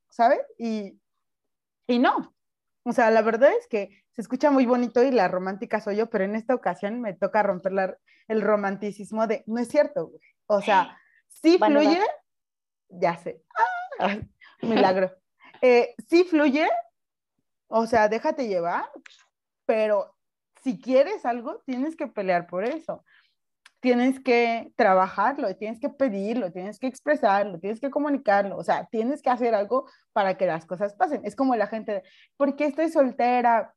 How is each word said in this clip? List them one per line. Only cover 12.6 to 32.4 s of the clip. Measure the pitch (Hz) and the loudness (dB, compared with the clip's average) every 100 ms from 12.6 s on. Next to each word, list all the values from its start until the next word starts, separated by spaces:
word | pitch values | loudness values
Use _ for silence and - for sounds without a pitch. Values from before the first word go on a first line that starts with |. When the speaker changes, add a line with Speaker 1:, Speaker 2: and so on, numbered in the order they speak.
| _ _ _ | _ _ _
Speaker 1:
ya | 180 175 170 | -4 -4 -4
sé, | - - _ - 740 719 - 539 | -10 -14 _ -2 -2 -2 -8 -4
ah, | 214 - - _ - _ | -4 -4 -10 _ -20 _
milagro. | 226 220 190 190 185 - _ _ - - | -2 2 2 2 -2 -4 _ _ -20 0
Eh, | 254 240 226 - - | 4 4 2 -4 0
sí | 339 | 2
fluye, | 359 311 294 277 349 679 - _ _ _ _ _ _ _ _ | 4 2 2 2 0 -2 -6 _ _ _ _ _ _ _ _
o | 220 226 | -2 0
sea, | 233 214 | 2 2
déjate | 220 302 302 240 | 0 -4 -4 -4
llevar, | 185 170 214 480 571 - _ _ _ _ _ - | -2 -2 -4 -6 -12 -20 _ _ _ _ _ -2
pero | 226 214 208 - _ _ _ _ _ | 0 0 0 -2 _ _ _ _ _
si | 262 196 | -8 -8
quieres | 220 254 285 427 | 0 2 2 -2
algo, | 247 240 233 415 - | -6 -6 -8 -12 -10
tienes | 247 294 320 | -6 -6 -8
que | 277 | -10
pelear | 214 190 175 170 | -6 -2 -2 -2
por | 180 | -6
eso. | 226 311 - 165 _ _ _ _ _ _ _ _ | -6 -6 -10 -14 _ _ _ _ _ _ _ _
Tienes | 254 240 247 262 | 0 2 2 0
que | - 240 233 226 - - | 2 2 2 -2 -6 0
trabajarlo, | 214 190 185 - 214 285 226 185 | 4 4 2 0 -2 -2 -6 -6
tienes | 214 226 | -10 -8
que | 285 | -8
pedirlo, | 277 269 196 196 233 185 | -4 -2 -2 -4 -4 -6
tienes | 180 190 214 | -8 -12 -10
que | 262 | -10
expresarlo, | - - 294 226 196 208 175 | -6 -2 2 2 2 0 -6
tienes | 196 220 | -8 -6
que | 277 | -6
comunicarlo, | 285 294 277 277 202 196 - | -4 -2 -2 2 2 0 -4
o | |
sea, | 175 175 175 | -4 -4 -4
tienes | 220 233 294 | -4 -4 -4
que | - | -2
hacer | 247 240 | -2 0
algo | 214 202 254 277 _ _ | 0 0 -4 -4 _ _
para | - 196 185 | -2 -2 0
que | 185 | -2
las | 160 - | -2 -6
cosas | 180 202 | -8 -8
pasen. | - 359 254 | -2 -2 -2
Es | 202 | -6
como | - 269 240 | -4 0 0
la | 202 | -2
gente | 226 214 | -6 -8
de, | 202 - _ _ | -8 -10 _ _
"¿Por | - | -4